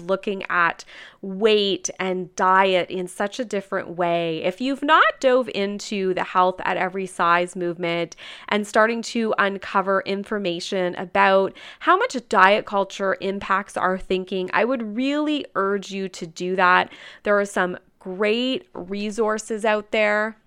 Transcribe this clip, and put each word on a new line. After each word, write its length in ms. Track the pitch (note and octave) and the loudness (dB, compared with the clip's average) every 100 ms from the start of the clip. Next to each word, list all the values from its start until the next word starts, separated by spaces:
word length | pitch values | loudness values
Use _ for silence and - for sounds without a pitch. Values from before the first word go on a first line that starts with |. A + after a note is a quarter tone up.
looking 400 | E3+ F#3+ G#3+ G3 - | -4 -2 -2 -6 -2
at 360 | F3 E3+ - - - - _ | 2 2 0 -14 -20 -20 _
weight 680 | G3 F#3+ A3 G#3+ G3+ F#3 - - | -10 0 4 4 2 -2 -4 -4
and 360 | F#3+ F#3 F3 - | -4 -4 -6 0
diet 520 | F#3 F#3+ G3 F3+ - | 4 6 6 2 0
in 180 | F#3 F3+ | -6 -8
such 320 | - G#3 - | -6 -6 -4
a 40 | |
different 460 | A3+ G3+ G3 F#3+ - | -4 -4 -4 -8 -6
way. 520 | E3+ F3 E3+ E3+ D#3+ | -4 0 0 0 -2
If 160 | F3+ F3+ | -4 -2
you've 220 | B3+ C4+ | -4 -2
not 380 | D4 E4 C#5+ - | 4 4 4 2
dove 300 | C4 B3+ A#3 | 2 2 2
into 640 | G#3 G3+ G3+ - G#3 F#3+ | -4 -4 -6 -6 -2 -2
the 80 | F3+ | -2
Health 360 | F#3 F#3+ F#3 F#3+ | 0 2 2 2
at 120 | - F3+ | -4 -2
Every 300 | F#3 F#3+ F#3+ | -4 -4 -8
Size 500 | - E3+ F3 F3+ F#3+ | -2 2 2 0 -4
movement 580 | F3 E3+ E3+ E3+ E3+ - - - - | -6 -4 -4 -2 -4 -8 -20 -18 -2
and 180 | G#3 G#3 | -2 2
starting 360 | A3+ A3 A#3 | 2 2 0
to 320 | A3 A#3 A3 - | -4 -4 -2 0
uncover 640 | G3 G3 - G3+ F#3+ F#3+ | 0 -2 -2 -2 0 0
information 920 | F#3+ G3 G3+ G#3+ F#3+ E3+ - G3 F3+ - | 0 -6 -4 -4 -2 -4 -4 -2 -2 -4
about 600 | F3+ G3 G3 G3 F#3+ - - - | -2 4 6 6 2 -4 -18 -4
how 160 | D#4 F#4 | 2 2
much 200 | B4 B3+ - | 2 -4 0
diet 380 | G3+ F#3+ G#3+ - | 6 8 6 2
culture 500 | G3+ G3 - G3 - | -2 -2 -4 -4 -2
impacts 560 | G3 G3 - G3 G3+ - | -4 -6 -2 -2 -2 -2
our 200 | F3+ F#3 | -2 -2
thinking, 520 | - F#3 F#3 F#3+ F3+ | -2 -4 -2 -6 -2
I 120 | - | 0
would 300 | A3+ C4 G#3+ G#3 | 0 -2 -4 -4
really 500 | C4 D4 D4+ D4 - | -2 0 0 -2 -4
urge 360 | F#3 G3 G3+ F#3 | -4 -2 -2 -6
you 180 | F#3+ F#3+ | -8 -8
to 160 | - E3+ | -8 -14
do 280 | - F3+ F#3 | -8 -4 2
that. 360 | F3+ F3+ F3+ - - - | 4 4 2 -8 -20 -8
There 160 | - G#3 | 0 0
are 60 | |
some 340 | G3+ G#3+ F3+ F3+ _ _ | 0 -2 -4 -4 _ _
great 720 | F#3+ F#3 G#3 A#3 B3+ C4 - | -14 -2 -2 0 -2 -4 -8
resources 880 | - F3+ G3+ G#3+ G#3 G#3+ G#3+ - A3 | -16 -8 -6 -6 -2 -2 -2 -6 -4
out 260 | G#3+ G#3+ G#3 | 0 0 0
there. 460 | A3 G#3 G#3 G#3+ A3 | 0 2 0 -2 -8